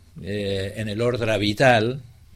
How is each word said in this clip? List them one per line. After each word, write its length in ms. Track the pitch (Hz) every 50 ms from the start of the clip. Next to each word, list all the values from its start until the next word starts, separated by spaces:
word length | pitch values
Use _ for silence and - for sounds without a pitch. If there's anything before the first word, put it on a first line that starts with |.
| - - - -
eh, 520 | - 92 101 104 101 98 98 98 95 98 -
en 160 | 113 110 107 101 107
l'ordre 400 | 117 123 123 120 117 110 110 101
vital, 560 | 104 104 104 - 143 131 123 113 107 117 127 143 - - - - - - -